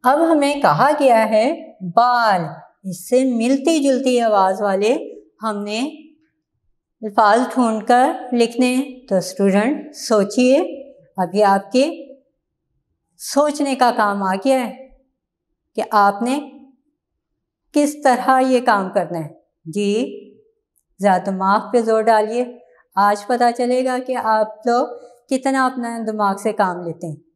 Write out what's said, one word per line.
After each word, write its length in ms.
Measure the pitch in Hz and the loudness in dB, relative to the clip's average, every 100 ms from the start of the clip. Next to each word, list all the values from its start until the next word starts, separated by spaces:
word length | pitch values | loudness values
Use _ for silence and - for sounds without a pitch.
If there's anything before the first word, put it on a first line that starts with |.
अब 180 | 247 294 | 2 2
हमें 400 | 330 311 277 285 | 4 2 2 2
कहा 300 | 277 151 262 | 2 4 2
गया 320 | 302 269 226 214 | 4 4 4 4
है 260 | 214 240 330 - - | 2 0 -2 -10 -14
बाल, 720 | 185 170 240 240 226 190 160 151 - _ 190 | -2 2 2 2 2 0 -2 -10 -20 _ -14
इससे 380 | 175 - 247 262 | -14 -2 0 2
मिलती 520 | 233 226 269 311 320 | 0 0 0 2 2
जुलती 380 | 277 254 262 247 | 2 0 0 0
आवाज़ 420 | 233 208 190 196 | 2 2 2 0
वाले 280 | 202 190 208 294 - - _ _ | -2 0 0 -2 -6 -16 _ _
हमने 380 | 220 202 208 214 285 320 - _ _ _ _ _ _ _ _ _ | -8 -6 -6 -6 -6 -8 -20 _ _ _ _ _ _ _ _ _
अल्फाज 400 | 220 202 214 226 247 | -6 0 2 2 0
ढूंढकर 840 | 254 233 220 208 247 277 339 - | -2 -2 -2 2 2 2 -2 -6
लिखने 340 | 240 233 233 254 | -2 -2 0 0
हैं। 380 | 254 285 - - | 0 -4 -10 -4
तो 120 | 190 | -4
स्टूडेंट 720 | 175 - 196 190 220 302 - - | -4 -2 0 2 0 -4 -10 -14
सोचिए, 640 | - 220 196 - 254 277 359 - - - _ - | 0 0 2 2 4 4 0 -8 -16 -20 _ -8
अभी 240 | 180 190 | -4 2
आपके 400 | 208 196 196 254 294 330 - - _ _ _ _ _ _ _ _ _ _ | 2 2 0 0 0 -4 -16 -20 _ _ _ _ _ _ _ _ _ _
सोचने 560 | - 269 294 294 277 262 | -4 0 0 0 -4 2
का 140 | 247 | 2
काम 300 | 233 208 202 | 2 0 0
आ 100 | 190 196 | -2 -2
गया 220 | 269 262 | 0 0
है 140 | 233 - - _ _ _ _ _ _ _ _ - | -2 -10 -20 _ _ _ _ _ _ _ _ -8
कि 120 | 220 214 | -2 2
आपने 440 | 202 202 240 285 294 - - _ _ _ _ _ _ _ _ _ _ | 2 2 -4 -4 -6 -20 -20 _ _ _ _ _ _ _ _ _ _
किस 220 | 294 294 294 | 0 0 0
तरह 340 | 277 240 - 262 262 | 2 2 2 2 2
ये 160 | 254 | 2
काम 280 | 247 202 190 | 2 0 0
करना 280 | 190 165 170 | -4 -4 -6
है। 160 | 151 - _ _ 160 | -10 -16 _ _ -10
जी, 260 | 175 202 214 262 - - - _ _ _ _ _ _ | -4 -2 -2 -4 -8 -20 -20 _ _ _ _ _ _
ज़रा 180 | 196 185 | 2 2
दिमाग 500 | 185 190 190 208 208 | 0 -2 0 0 2
पे 100 | 247 | 0
जोर 200 | 226 220 | 2 0
डालिए, 560 | 220 220 208 233 247 - _ _ _ - | 4 2 2 -4 -6 -10 _ _ _ 0
आज 300 | 202 208 - | 2 0 -2
पता 260 | 240 240 | 0 0
चलेगा 460 | 233 247 254 262 247 | 0 0 0 0 -4
कि 140 | 254 254 | -4 -4
आप 460 | 220 220 214 - 240 | 0 0 0 -2 0
लोग 300 | 240 285 - - _ _ | 0 0 -6 -20 _ _
कितना 360 | 262 262 269 254 | -2 0 0 0
अपना 320 | 262 233 233 | -2 -8 -6
दिमाग 360 | 220 214 202 196 | -6 -2 -2 0
से 140 | 208 208 | -4 0
काम 300 | 190 175 175 | -2 -2 -8
लेते 220 | 165 165 | -8 -10
हैं। 140 | 143 _ | -12 _